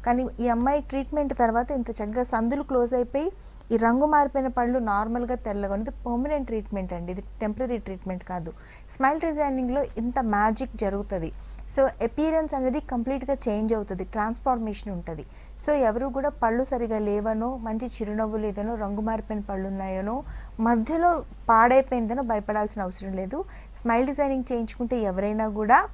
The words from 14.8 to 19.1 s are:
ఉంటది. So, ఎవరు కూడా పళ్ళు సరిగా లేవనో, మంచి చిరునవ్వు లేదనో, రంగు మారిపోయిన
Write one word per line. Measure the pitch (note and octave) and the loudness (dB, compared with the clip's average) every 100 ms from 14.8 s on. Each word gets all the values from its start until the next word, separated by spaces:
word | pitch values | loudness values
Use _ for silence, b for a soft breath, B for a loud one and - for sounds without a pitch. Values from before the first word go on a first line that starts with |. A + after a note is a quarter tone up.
| G#3 | -6
ఉంటది. | F3+ E3+ D#3 B2+ B B - | -8 -8 -10 -12 B B -6
So, | - | 2
ఎవరు | D4 A#3 A3 C4+ | 4 4 2 -2
కూడా | B3+ C#4+ | 0 -2
పళ్ళు | - A3+ A#3 | 2 2 2
సరిగా | C4 B3+ A#3 A3 | 0 -2 0 0
లేవనో, | G#3 G#3 G#3+ A3 A#3 C4 | 0 0 0 0 -2 -4
మంచి | A3+ A3 B3 | -4 -4 -4
చిరునవ్వు | - G#3 G#3+ A3 G#3+ | -6 -4 -2 0 0
లేదనో, | G#3+ G3+ G#3 | -2 -2 -4
రంగు | A3+ G3+ G#3 | -2 -2 -2
మారిపోయిన | A3 | -2